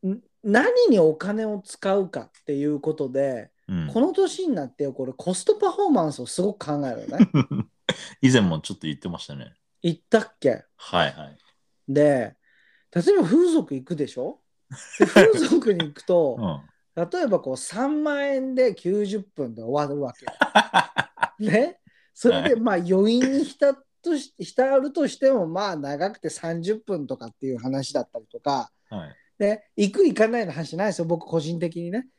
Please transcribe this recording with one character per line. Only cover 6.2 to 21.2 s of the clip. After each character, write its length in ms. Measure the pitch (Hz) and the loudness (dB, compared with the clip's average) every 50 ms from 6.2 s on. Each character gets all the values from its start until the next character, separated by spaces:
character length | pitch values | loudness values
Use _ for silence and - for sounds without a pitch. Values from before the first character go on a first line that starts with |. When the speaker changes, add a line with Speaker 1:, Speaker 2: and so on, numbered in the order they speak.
Speaker 1:
を 40 | 123 | -12
す 160 | 120 - - | -10 -4 -2
ご 120 | 180 208 196 | -2 -2 -2
く 120 | _ - | _ -6
考 200 | 147 151 147 143 | -6 -4 -4 -4
え 80 | 131 117 | -4 -6
る 60 | 117 | -8
よ 160 | 110 - - | -8 -8 2
ね。 120 | 170 196 - - 147 - - 147 131 - _ | 2 2 2 4 0 0 0 -4 -8 -8 _
Speaker 2:
<laughs> 480 | _ _ _ - - - - - - _ | _ _ _ -8 -8 -8 -10 -18 -10 _
以 100 | - 131 | 2 6
前 100 | 127 123 | 6 6
も 180 | 104 90 82 78 | 6 4 0 -2
ち 120 | - - | -6 -10
ょ 20 | 98 | -12
っ 40 | |
と 100 | - - | -8 -8
言 60 | 78 73 | -8 -8
っ 40 | |
て 120 | 69 - 92 | -6 -8 -10
ま 100 | 85 - | -10 -10
し 80 | - | -14
た 80 | - 71 | -16 -16
ね。 180 | 69 - - _ _ _ _ _ _ | -16 -16 -18 _ _ _ _ _ _
Speaker 1:
言 120 | - 170 156 | -4 -4 -4
っ 40 | |
た 220 | - _ _ - 220 | -4 _ _ 2 2
っ 120 | - - _ _ | 2 0 _ _
け？ 260 | - 135 110 - - _ _ | 0 0 0 0 -8 _ _
Speaker 2:
は 320 | _ - - - 87 80 | _ -14 -4 0 0 0
い 40 | 71 | 0
は 140 | 69 78 76 | -2 -8 -18
い。 120 | 71 73 _ _ _ _ _ _ _ _ _ _ | -18 -20 _ _ _ _ _ _ _ _ _ _
Speaker 1:
で、 480 | - 135 143 147 147 143 127 117 101 - _ _ _ _ _ _ _ _ _ _ _ - | -2 2 2 4 4 4 2 -2 -6 -10 _ _ _ _ _ _ _ _ _ _ _ -4
例 180 | 175 170 - 403 | 0 2 4 4
え 40 | |
ば 60 | 381 240 | 4 4
風 280 | 160 208 320 359 359 | 4 4 4 4 4
俗 240 | 320 320 190 - 143 | 4 0 0 -2 -8
行 100 | 131 127 | -10 -6
く 100 | - 175 | -8 -4
で 120 | 147 147 | -4 -4
し 100 | - - | -6 -4
ょ？ 240 | 127 127 170 285 _ _ _ _ _ _ _ 131 - - - - - | -8 -8 -8 -8 _ _ _ _ _ _ _ -20 -20 -18 -20 2 2
で、 60 | 370 | 2
風 320 | - - 208 392 453 427 | 6 8 8 8 8 8
俗 360 | 359 302 269 - 339 - 233 196 | 4 4 4 2 2 4 2 0
に 120 | 170 165 | 0 -2
行 80 | 151 147 | -6 -8
く 80 | - | -14
と、 360 | - - 180 170 160 139 120 113 | -2 2 2 2 4 2 0 -2
Speaker 2:
<laughs> 560 | 117 92 76 71 73 - _ _ _ _ _ | -4 -4 -4 -6 -10 -18 _ _ _ _ _
う 40 | 160 | -6
ん。 80 | 175 170 | -6 -4
Speaker 1:
例 100 | - 370 | -2 -2
え 60 | 339 | 0
ば 120 | 254 196 160 | 0 0 -2
こ 120 | - 135 | -2 -4
う、 60 | 131 | -8
三 460 | 131 - - 165 208 254 277 302 302 302 | -8 -8 -10 -6 -4 -2 -2 -2 -2 -2
万 240 | 302 285 285 285 | -2 -2 -2 -2
円 280 | 285 269 269 262 262 262 | -2 -2 -2 -4 -4 0
で 180 | 254 254 240 185 | 0 0 0 0
九 300 | - - 175 196 208 208 | -2 -4 -2 -2 -2 -2
十 140 | 196 202 214 | -2 -4 -8
分 340 | 190 _ _ - 139 120 113 | -8 _ _ -8 -8 -8 -8
で 80 | 110 | -10
終 260 | 113 113 131 147 147 | -8 -4 -2 -2 -2
わ 80 | 139 139 | -2 -4
る 60 | 147 | -6
わ 120 | 143 123 113 | -6 -8 -8
け 120 | - - | -10 -14
よ。 60 | - - - - - - - - - - 185 - | -14 -2 -2 -2 2 4 2 2 4 0 0 0
Speaker 2:
<laughs> 680 | - - - - - _ - | 0 -4 -8 -8 -8 _ -6